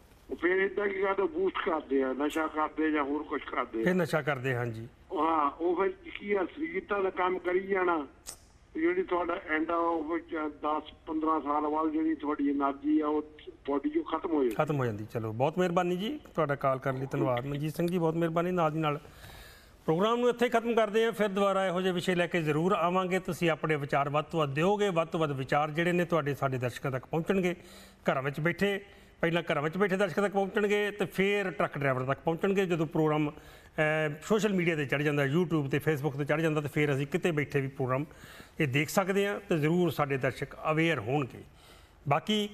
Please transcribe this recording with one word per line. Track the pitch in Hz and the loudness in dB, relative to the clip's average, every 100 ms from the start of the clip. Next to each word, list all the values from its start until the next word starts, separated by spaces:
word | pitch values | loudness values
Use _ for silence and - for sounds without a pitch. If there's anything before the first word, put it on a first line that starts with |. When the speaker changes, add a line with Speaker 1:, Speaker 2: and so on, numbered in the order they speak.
| - - - - | -20 -20 -12 -2
Speaker 1:
ਫਿਰ | 170 | 0
ਏਦਾਂ | 190 196 208 202 | 2 0 0 -2
ਕੀ | 190 | 0
ਕਰਦੇ, | 196 196 | 0 0
boost | 185 156 190 - 196 | 0 0 -2 -2 -2
ਕਰਦੇ | 160 131 135 | -2 0 0
ਆ, | 131 | 0
ਨਸ਼ਾ | 131 147 160 156 | -2 -2 -2 -2
ਕਰਦੇ | 151 151 151 156 | -2 -2 0 0
ਜਾਂ | 151 | 0
ਹੋਰ | 139 147 | 0 -4
ਕੁਛ | 147 143 | -4 -8
ਕਰਦੇ | - 147 120 110 | -4 -4 -4 0
ਆ। | |
Speaker 2:
ਫਿਰ | 156 | 0
ਨਸ਼ਾ | 185 160 160 | 2 0 0
ਕਰਦੇ, | 147 135 131 123 | -2 -2 -2 -2
ਹਾਂਜੀ। | 120 113 117 - - 170 | -4 -6 -12 -18 -8 -2
Speaker 1:
ਹਾਂ, | 160 160 143 | 0 2 0
ਉਹ | 147 175 175 | 0 -2 0
ਫਿਰ | 190 - - - | -2 -4 -12 -10
ਕੀ | 202 | -2
ਆ, | 202 | 0
ਸਰੀਰ | 165 - 160 185 180 | -2 -4 -6 -6 -4
ਤਾਂ | 202 190 | -2 -2
ਕੰਮ | 196 185 185 | 0 0 0
ਕਰੀ | 180 180 | -2 -2
ਜਾਣਾ, | 196 196 180 165 135 - - - - - - 156 | 0 0 2 0 -2 -12 -18 -18 -20 -20 -12 -2
ਜਿਹੜੀ | 165 180 | 0 0
ਤੁਹਾਡਾ | 175 175 170 | 0 -2 -2
ਐਂਡ | 180 180 156 160 | -4 -2 -2 0
ਆ | 170 | 0
ਉਹ | 170 170 151 165 | 2 0 -2 -4
ਚ | 165 165 | -4 -6
ਦਸ | 156 147 151 151 - - - | -6 -4 -2 -2 -4 -14 -6
ਪੰਦਰਾਂ | 156 156 156 | -2 0 0
ਸਾਲ | 143 147 151 | 0 -2 0
ਬਾਅਦ | 156 160 | 0 0
ਜਿਹੜੀ | 151 160 156 | 0 0 -2
ਤੁਹਾਡੀ | 147 147 143 | -2 0 0
ਏਨਰਜੀ | 143 139 139 143 151 | 2 0 -2 0 2
ਆ | 151 | 2
ਉਹ | 151 151 - - - - | -2 -4 -12 -20 -10 -4
ਬਾਡੀ | 139 - | -2 0
ਚੋਂ | 165 | -2
ਖਤਮ | 156 - 370 | -2 -4 0
ਹੋ | 151 | 2
ਜਾਂਦੀ। | 123 110 | 2 2
Speaker 2:
ਖਤਮ | 151 143 | 0 0
ਹੋ | 123 | -2
ਜਾਂਦੀ। | 104 110 | -4 -6
ਚਲੋ, | 120 110 | -6 -4
ਬਹੁਤ | 110 143 170 | 0 0 2
ਮਿਹਰਬਾਨੀ | 185 175 180 180 | 0 2 0 -2
ਜੀ, | 214 302 - - | -4 -8 -8 -2
ਤੁਹਾਡਾ | 151 139 | -2 0
ਕਾਲ | 135 131 | 0 0
ਕਰਨ | 135 131 | -2 -4
ਲਈ | 135 | -4
ਧੰਨਵਾਦ | 139 135 123 139 | -2 0 0 -2
ਮਨਜੀਤ | 143 156 151 | -4 -4 -2
ਸਿੰਘ | 170 | 0
ਜੀ, | 180 | 2
ਬਹੁਤ | 165 165 | 0 2
ਮਿਹਰਬਾਨੀ। | 170 165 175 | 0 0 0
ਨਾਲ | 180 160 | 2 2
ਦੀ | 156 | 2
ਨਾਲ | 156 143 - - - - - - - - - | 0 -2 -6 -20 -20 -18 -20 -20 -20 -6 0
ਪ੍ਰੋਗਰਾਮ | 160 214 240 | 2 2 2
ਨੂੰ | 247 | 2
ਇੱਥੇ | 240 240 | 2 2
ਖਤਮ | 226 233 | 2 2
ਕਰਦੇ | 226 214 214 226 | 2 2 2 0
ਹਾਂ, | |
ਫਿਰ | - 208 | 2 0
ਦੁਬਾਰਾ | 190 196 190 190 | 2 2 2 2
ਇਹੋ | 175 | 0
ਜਿਹੇ | 185 | 0
ਵਿਸ਼ੇ | 180 170 175 | 0 0 2
ਲੈ | 175 | 2
ਕੇ | 175 | 0
ਜ਼ਰੂਰ | 156 151 175 | 2 2 2
ਆਵਾਂਗੇ। | 180 170 185 185 185 | 2 4 2 2 0
ਤੁਸੀਂ | 180 160 170 | -2 0 0
ਆਪਣੇ | 156 160 151 | 2 0 0
ਵਿਚਾਰ | 143 147 139 | 2 0 2
ਵੱਧ | 147 151 | 0 0
ਤੋਂ | 165 | 0
ਵੱਧ | 147 | 0
ਦਿਓਗੇ, | 139 180 208 202 | 2 2 4 2
ਵੱਧ | 165 165 | 0 0
ਤੋਂ | 170 | 0
ਵੱਧ | 156 | 0
ਵਿਚਾਰ | 135 131 147 156 | -2 0 0 2
ਜਿਹੜੇ | 151 175 | 0 2
ਨੇ | 175 175 | 2 2
ਤੁਹਾਡੇ | 165 143 139 | 0 0 0
ਸਾਡੇ | 139 131 | -2 0
ਦਰਸ਼ਕਾਂ | 123 - 143 | -4 -4 -4
ਤੱਕ | 127 - | -6 -4
ਪਹੁੰਚਣਗੇ। | 160 165 196 180 170 - - - - - | -2 0 2 0 -2 -10 -20 -20 -6 -2
ਘਰਾਂ | 143 | 0
ਵਿੱਚ | 135 143 | -2 -2
ਬੈਠੇ, | 160 170 196 196 - - - - | -2 2 0 0 -6 -18 -20 -2
ਪਹਿਲਾਂ | 170 170 165 | 0 0 0
ਘਰਾਂ | 151 | 0
ਵਿੱਚ | 151 180 | 0 0
ਬੈਠੇ | 202 190 | 2 2
ਦਰਸ਼ਕਾਂ | 202 151 | 0 2
ਤੱਕ | 202 | 0
ਪਹੁੰਚਣਗੇ | 196 196 214 208 208 208 | 0 0 0 2 2 0
ਤੇ | 202 185 | -2 -2
ਫਿਰ | - 196 202 185 | 2 2 2 -2
ਟਰੱਕ | - 170 147 | -2 -2 0
ਡਰਾਈਵਰ | 139 127 131 | 0 0 0
ਤੱਕ | 139 | 0
ਪਹੁੰਚਣਗੇ। | - 165 196 196 190 | 0 0 2 2 2
ਜਦੋਂ | 165 156 | 0 0
ਪ੍ਰੋਗਰਾਮ, | 156 156 156 151 | 2 2 2 0
ਅਹ, | - - - - - 151 156 156 147 | -4 -16 -20 -8 0 2 2 -2 -4
ਸੋਸ਼ਲ | - 208 214 | 0 2 2
ਮੀਡੀਆ | 190 170 160 | 2 2 0
'ਤੇ | 135 | 0
ਚੜ੍ਹ | 143 | 2
ਜਾਂਦਾ, | 151 147 | 2 2
YouTube | 139 156 175 165 135 | 2 2 2 0 0
'ਤੇ, | 143 | 0
Facebook | 156 151 147 135 | 0 0 -2 -2
'ਤੇ | 143 | -2
ਚੜ੍ਹ | 151 | 0
ਜਾਂਦਾ, | 160 151 | 2 0
ਤੇ | 147 | -2
ਫਿਰ | 156 147 | 0 2
ਅਸੀਂ | 135 143 | 0 0
ਕਿਤੇ | 180 180 | -2 0
ਬੈਠੇ | 151 143 143 | 0 0 -2
ਵੀ | 135 | -2
ਪ੍ਰੋਗਰਾਮ | 139 127 131 - - - - - - | -2 0 0 -2 -10 -20 -20 -12 -2
ਇਹ | 151 | 0
ਦੇਖ | 135 151 | 2 2
ਸਕਦੇ | - 185 196 202 | 0 2 2 0
ਹਾਂ, | 202 - | -2 -2
ਤੇ | 170 | 0
ਜ਼ਰੂਰ | 151 175 175 | 2 4 2
ਸਾਡੇ | - 143 139 | 2 0 0
ਦਰਸ਼ਕ | 135 - 139 - 156 | 0 -2 -8 -6 -2
aware | 156 165 143 | 2 2 0
ਹੋਣਗੇ। | 104 147 123 104 92 - - - - - - | 0 -2 -2 -8 -18 -20 -20 -20 -20 -10 0
ਬਾਕੀ | 147 - 214 208 | 0 2 0 0